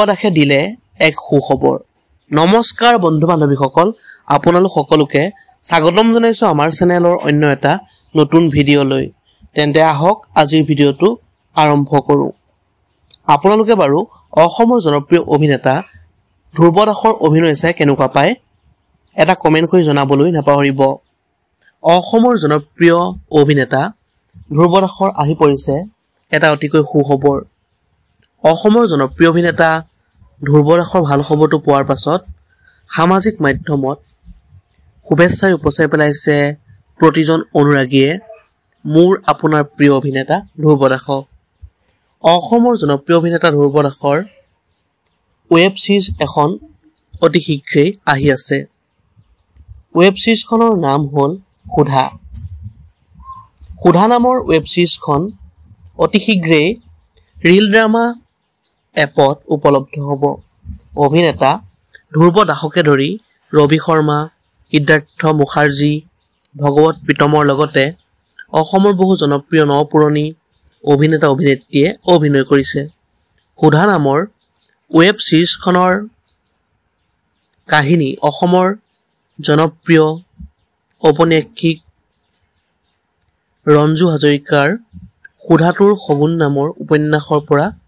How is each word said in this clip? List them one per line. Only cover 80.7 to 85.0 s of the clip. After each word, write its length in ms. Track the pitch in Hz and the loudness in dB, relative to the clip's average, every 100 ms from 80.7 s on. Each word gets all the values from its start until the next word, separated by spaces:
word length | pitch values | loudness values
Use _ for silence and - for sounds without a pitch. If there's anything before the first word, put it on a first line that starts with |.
| _ _ _ | _ _ _
ঔপন্যাসিক 720 | 156 147 165 160 - - 165 156 _ _ _ _ _ _ _ _ _ _ _ _ _ _ _ _ _ _ - | 0 2 2 0 -4 -6 -6 -6 _ _ _ _ _ _ _ _ _ _ _ _ _ _ _ _ _ _ 0
ৰঞ্জু 380 | 147 151 156 175 | 2 2 0 -2
হাজৰিকাৰ 540 | 151 147 143 - 147 143 226 _ - | 0 0 0 -2 0 0 -4 _ -20